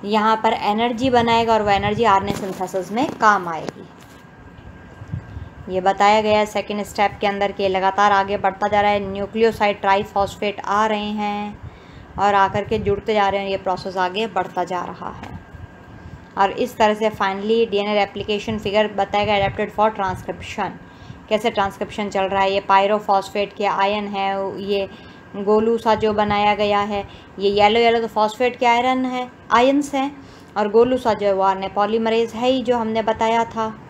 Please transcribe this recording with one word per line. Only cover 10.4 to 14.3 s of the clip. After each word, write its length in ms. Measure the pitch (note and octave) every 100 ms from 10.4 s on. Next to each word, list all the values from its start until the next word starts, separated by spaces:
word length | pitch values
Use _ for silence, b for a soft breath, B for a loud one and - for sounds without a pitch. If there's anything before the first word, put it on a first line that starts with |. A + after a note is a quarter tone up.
| G#3 G3
आ 240 | - G3+ A3
रहे 220 | G#3+ G#3
हैं 460 | G#3+ G#3 G#3 G#3 G#3 B B B B B -
और 180 | G3 G3+
आकर 280 | G3 G3+
के 140 | G3 G#3+
जुड़ते 340 | G3 G3+ -
जा 140 | G#3+ G3
रहे 120 | G3
हैं, 80 | G3
ये 80 | F#3+
process 380 | F#3+ F3+ G3 F#3
आगे 280 | F3+ F#3
बढ़ता 360 | A3